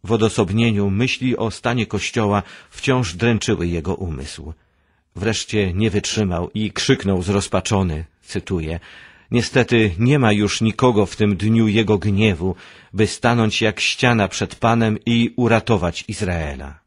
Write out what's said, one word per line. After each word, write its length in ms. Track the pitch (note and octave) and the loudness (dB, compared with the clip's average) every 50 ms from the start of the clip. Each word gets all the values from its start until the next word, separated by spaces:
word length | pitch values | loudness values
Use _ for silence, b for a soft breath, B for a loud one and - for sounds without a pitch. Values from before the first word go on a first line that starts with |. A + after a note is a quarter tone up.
| - | -2
W 80 | F2+ | 0
odosobnieniu 760 | A2+ A2+ A2 A2 - - G#2+ E2 G2 A2+ A#2 A#2 G#2+ G2+ G2+ G2+ | 2 2 2 2 2 2 0 0 2 0 2 2 2 2 0 0
myśli 460 | F#2+ G2+ B2 B2+ - - B2+ B2+ A#2 | 0 0 0 -2 -2 -2 -2 -2 -2
o 140 | - A2+ A2 | 0 -2 -4
stanie 360 | F#2+ - - A#2+ A#2+ B2 G#2+ | -4 -4 -4 -4 -2 -2 -4
Kościoła 560 | - - G2+ - - - A#2+ A2 G2+ G#2 G2+ G2 B B B B B | -2 -4 -6 -6 -4 -2 -2 0 2 0 0 -2 B B B B B
wciąż 440 | - - - - C3 B2+ A#2+ F2 D#2+ | -16 -6 -2 0 0 2 0 -2 -2
dręczyły 520 | F2 A#2 A#2+ A#2 G#2 - - A2 D#2+ E2+ | 0 2 2 2 2 2 0 0 0 0
jego 280 | F2 E2+ E2+ D2 F2 F#2 | -2 -2 -2 -2 -4 -4
umysł. 580 | - F#2+ E2+ D#2 C2 C#2 C#2 - - D2+ D2+ D#2 _ _ _ _ _ _ _ _ _ _ _ _ | -4 -4 -6 -6 -8 -10 -12 -12 -14 -14 -14 -14 _ _ _ _ _ _ _ _ _ _ _ _
Wreszcie 560 | F2+ F#2+ A2+ G#2+ - - - - G#2+ G2+ F#2 | -4 -2 -2 -2 -2 -4 -2 0 0 0 0
nie 180 | F2 F#2+ A2 A2 | 0 0 0 0
wytrzymał 600 | F#2 G#2 G2 - - A2 G#2+ F#2 F2+ E2+ F2+ - _ | 0 0 -2 -2 -2 0 0 0 0 -2 -4 -4 _
i 180 | G#2+ G#2+ G#2 | -4 -4 -4
krzyknął 500 | - - - - C3+ C3 - G2 F#2+ F2+ | -4 -4 0 0 0 2 2 0 0 0
zrozpaczony, 800 | F2+ F#2 G2 G2+ F#2+ - - F#2+ - - A2 F#2+ F#2+ F2 D#2 D#2 D#2+ - _ _ | 0 0 0 0 0 0 -2 -2 -2 0 0 0 0 0 -2 -4 -8 -12 _ _
cytuję: 580 | _ - - G2 - - F#2+ E2+ D#2+ D#2 D#2+ E2+ B B B B B B B B B B | _ -10 -8 -8 -6 -4 -4 -4 -4 -4 -6 -8 B B B B B B B B B B
„Niestety 640 | A2+ A#2+ A2 - - C3 A#2 - B2 A#2 A2 G#2 E2+ E2 | -2 -2 -2 2 2 0 2 4 4 4 4 2 2 0
nie 200 | A#2 B2 D3 D3 | 2 2 2 4
ma 140 | B2+ A2 | 4 2
już 280 | G#2 G#2 G#2 G2+ - - | 2 2 2 0 0 0
nikogo 460 | A2+ A2+ G#2 - C3 B2+ A#2 G2+ G2+ | 0 -2 0 2 2 4 4 4 0
w 100 | F2+ - | 0 0
tym 200 | - A2 G#2 G2+ | 0 0 0 2
dniu 320 | E2+ G2+ A2 A2+ A2+ A2+ G#2+ | 0 0 2 2 4 4 4
jego 300 | G2+ A2+ A2 G2 G#2+ F#2+ | 2 2 2 2 0 0
gniewu, 560 | - G#2+ G2+ G2 A2 G#2+ F#2+ D2 F2 F#2+ F2 B B B B B B B | 2 0 0 2 2 2 2 0 -2 -4 -4 B B B B B B B
by 140 | - G2 A2 | 0 0 0
stanąć 560 | G2+ - - - A#2+ A#2+ A#2+ A2+ G#2+ G#2 - | 0 0 -2 0 2 2 4 2 2 0 0
jak 180 | A2+ G#2+ G#2 - | 0 0 0 0
ściana 480 | - - - - - B2 A#2+ A2+ G2+ F#2 | -4 -4 -2 0 2 2 4 2 0 0
przed 260 | - - G#2+ - - | -2 -6 -6 -6 -4
Panem 440 | - - A2+ A#2 A#2 A2+ A2 G#2+ - _ | 0 0 2 2 4 2 0 0 -2 _
i 260 | A#2+ A#2 A#2 A#2 A2+ - | 0 2 2 2 0 0
uratować 680 | - B2 A2+ A#2 A2+ - - A#2 F#2+ F2 E2+ D#2+ - - - | 0 2 2 2 2 2 2 0 2 2 -2 -4 -6 -10 -10
Izraela”. 720 | G#2+ - G#2+ F#2 F2 E2 D#2+ D2 C#2 C2+ C#2+ C#2+ C#2 - _ | -8 -6 -4 -4 -2 -4 -4 -6 -8 -10 -12 -14 -16 -18 _